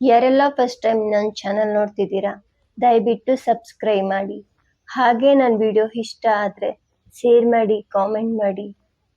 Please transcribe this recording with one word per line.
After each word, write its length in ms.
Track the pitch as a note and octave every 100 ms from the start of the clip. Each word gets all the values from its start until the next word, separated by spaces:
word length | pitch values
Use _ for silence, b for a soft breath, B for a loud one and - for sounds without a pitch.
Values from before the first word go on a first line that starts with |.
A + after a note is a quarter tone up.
ಯಾರೆಲ್ಲ 400 | B3+ A#3 B3+ C4+ C#4+
ಫಸ್ಟ್ 340 | C#4 B3 -
ಟೈಮ್ 280 | A3+ A3+ G#3+
ನನ್ 220 | G#3 G#3+
ಚಾನೆಲ್ 420 | G#3+ G3 G#3 G#3+
ನೋಡ್ತಿದ್ದೀರಾ, 720 | G#3 G#3 G#3 F#3+ G3 G3+ G3+ _ _ _ -
ದಯವಿಟ್ಟು 560 | B3 A3+ G3+ A#3 - C4
ಸಬ್ಸ್ಕ್ರೈಬ್ 720 | - A#3 - - A3+ G3+ F#3+
ಮಾಡಿ. 380 | G3 G3 G#3 G3+ _ _ _ -
ಹಾಗೆ 480 | C4 A#3+ A#3 C#4
ನನ್ 240 | C#4 B3 A3
ವಿಡಿಯೋ 280 | A3 G#3+ A3 A#3
ಇಷ್ಟ 300 | A3 - A3+ G#3
ಆದ್ರೆ 360 | G3+ G3+ G3+ - _ _ _ -
ಶೇರ್ 260 | B3 A#3+ A#3
ಮಾಡಿ, 360 | A#3 G#3+ G#3+
ಕಾಮೆಂಟ್ 560 | - G3+ G3 G#3+ A3+ A3+
ಮಾಡಿ 380 | G3+ F#3+ G#3 - _ _ _